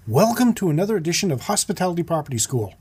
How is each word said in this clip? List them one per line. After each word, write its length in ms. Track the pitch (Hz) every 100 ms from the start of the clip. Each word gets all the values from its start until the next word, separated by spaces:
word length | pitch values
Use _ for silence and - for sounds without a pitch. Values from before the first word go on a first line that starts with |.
| -
Welcome 480 | 120 220 233 247
to 160 | 226 185
another 260 | 151 202 214
edition 340 | 156 170 196
of 120 | 127
Hospitality 600 | - 208 - 196 185 175
Property 360 | 170 165 139 120
School. 360 | - 131 101 -